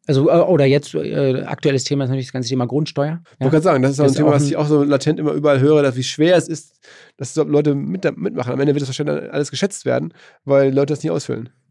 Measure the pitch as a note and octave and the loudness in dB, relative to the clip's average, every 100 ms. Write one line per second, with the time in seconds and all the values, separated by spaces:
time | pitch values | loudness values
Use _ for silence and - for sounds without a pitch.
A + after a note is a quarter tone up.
0 | - C3+ D3 D#3+ E3+ E3 C3+ C#3+ C#3+ D#3+ | -2 2 4 4 4 4 4 2 0 -8
1 | D3 C#3+ C#3 C3 - - D3 C3+ - C#3 | -4 -2 0 -2 -6 -4 0 0 -2 -2
2 | C3 C3+ B2+ C3 A#2+ C3 A#2+ C3+ D3+ - | -2 -4 -4 -6 -4 -2 -2 -2 -4 -4
3 | D3 E3 _ - C3 D#3 F3+ C#3 C3+ C#3 | -4 -6 _ -4 0 2 2 2 2 2
4 | C#3 C3+ D3+ C#3+ C#3+ D3 D3+ D3+ C#3+ C#3 | 2 2 2 2 2 -2 0 2 2 0
5 | D3+ D3+ D3+ D3+ D3 C3+ C#3 D3+ C#3+ B2 | 0 -2 -2 0 0 2 4 4 2 -2
6 | B2+ - E3 F3 E3+ D#3 - _ - - | -6 0 4 4 2 -8 -12 _ -20 -20
7 | - - C3+ D#3 D3 D3 D3 C#3+ C#3 F#3 | -20 -14 -8 -2 0 2 2 0 -4 -4
8 | E3+ - F3+ - B2 B2+ C#3+ C#3+ C3 C3 | -4 -4 -8 -6 -4 -2 0 0 -2 -6
9 | D3 D3 - D3 D3 C3+ G3 - C3+ B2+ | -4 -4 -4 -6 -6 -4 -6 -4 -2 -2
10 | D#3+ _ - _ C#3 C#3 C3+ C3+ C#3 D3 | -4 _ -20 _ 0 2 4 2 0 -2
11 | D#3 E3 - A#2 A#2+ _ _ | -4 -4 -6 -10 -10 _ _